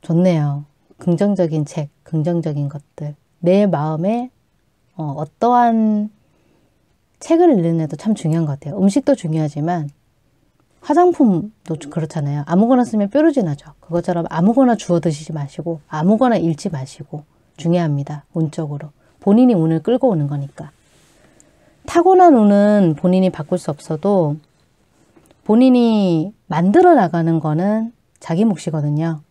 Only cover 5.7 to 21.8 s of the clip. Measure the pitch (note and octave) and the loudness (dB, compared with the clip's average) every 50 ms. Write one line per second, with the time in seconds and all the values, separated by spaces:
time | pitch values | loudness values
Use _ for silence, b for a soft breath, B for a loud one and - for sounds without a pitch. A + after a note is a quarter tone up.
5.7 | A3+ A3+ A3 G#3+ G#3+ G#3 G#3 G#3+ _ _ _ _ _ _ _ _ _ _ _ _ | 2 2 0 0 0 -2 -4 -6 _ _ _ _ _ _ _ _ _ _ _ _
6.7 | _ _ _ _ _ _ _ _ _ _ - - D#4+ E4 F4+ E4+ C#4+ G3 E3 E3+ | _ _ _ _ _ _ _ _ _ _ -4 -2 2 4 4 4 4 2 2 0
7.7 | E3 E3 D#3+ D3+ D3+ C#3+ - G#3+ A3 - - D#3+ D#3 E3 E3 D3 C#3 C3+ - D3 | 0 -2 -2 -4 -8 -8 -4 -4 -4 -2 -2 -2 -2 0 -2 -2 -4 -8 -8 -12
8.7 | E3 G3+ F#3 G3+ G3 C#4+ C4+ - C#4 - - D#3+ D#3 D#3+ D#3 D3 - D3 C#3+ E3 | -4 0 0 0 0 0 0 0 -2 -2 -2 -4 -2 -2 -2 -4 -4 -4 -4 -4
9.7 | F3+ E3+ D3+ C#3+ C#3+ _ _ _ _ _ _ _ _ _ _ _ _ _ _ _ | -4 -4 -6 -8 -12 _ _ _ _ _ _ _ _ _ _ _ _ _ _ _
10.7 | _ _ _ - D4 E4 F4+ F4+ E4+ - D4 A3+ F#3 E3 G3+ G#3+ - _ _ - | _ _ _ -2 2 2 4 2 4 4 2 2 2 0 -2 -6 -12 _ _ -10
11.7 | D#3+ D3 - - - E3+ D#3 D3+ - E3 D3 C#3+ C#3+ D3 D3 - E3 F#3+ A3 A#3 | -10 -10 -10 -10 -8 -8 -8 -6 -6 -6 -4 -4 -4 -6 -4 -2 0 2 2 4
12.7 | C4 B3 B3 - - G#3+ G3+ G3+ - C#4 D#4 E4 D4 C#4 G#3 E3 C#3+ C#3+ - - | 2 2 0 0 -2 -2 -2 0 0 2 2 2 2 2 -2 -2 -4 -8 -10 -20
13.7 | - _ _ _ D#3+ E3+ E3+ - E3+ E3+ D#3+ D#3+ - D#3+ E3+ G3+ A#3 C#4 C4+ B3 | -20 _ _ _ -6 -4 -2 -2 -4 -4 -4 -6 -4 0 0 2 2 4 2 2
14.7 | A#3 - - - F3 E3+ - F3 D#3 D3 D#3+ - D#3 D#3 C#3+ C#3 - - D#3 E3+ | 2 0 -2 -2 -2 0 0 -2 -6 -6 -10 -12 -10 -10 -10 -10 -12 -12 -10 -10
15.7 | E3+ D#3 _ _ - D3+ D#3 F#3 G#3+ G#3+ C4 B3+ A#3 F#3 E3 E3 D#3+ D3 - G3+ | -10 -10 _ _ -8 -2 0 2 2 2 2 2 0 0 0 -2 -4 -4 -6 -8
16.7 | D#3+ C#3 C3 - - - D3 _ - D3+ - _ _ _ _ _ _ - - E3+ | -8 -8 -10 -12 -14 -20 -18 _ -16 -16 -16 _ _ _ _ _ _ -8 -2 -2
17.7 | E3+ F3+ E3+ D#3 C#3+ C#3+ C#3+ - D3+ D3 - _ _ E3+ D#3+ D3+ D3+ - D#3+ D3 | 0 0 0 -2 -2 -4 -6 -8 -10 -14 -14 _ _ -4 -4 -4 -4 -8 -10 -8
18.7 | D3 C#3+ D3 D3 _ _ _ _ _ _ - G3+ G3+ A3+ B3+ B3 A#3+ F3+ D#3+ D#3+ | -10 -12 -14 -16 _ _ _ _ _ _ 0 2 4 4 4 4 4 2 2 0
19.7 | D#3+ D#3+ D#3 - A#3 B3+ - B3+ G3+ D#3+ D3 C#3+ C#3+ C#3+ C#3 C#3 _ - D#3 D3 | 0 -2 -2 -2 -2 0 2 0 0 0 -2 -4 -4 -6 -8 -10 _ -18 -20 -20
20.7 | _ _ b b b b b b b b b b b b b b b b b b | _ _ b b b b b b b b b b b b b b b b b b
21.7 | b b | b b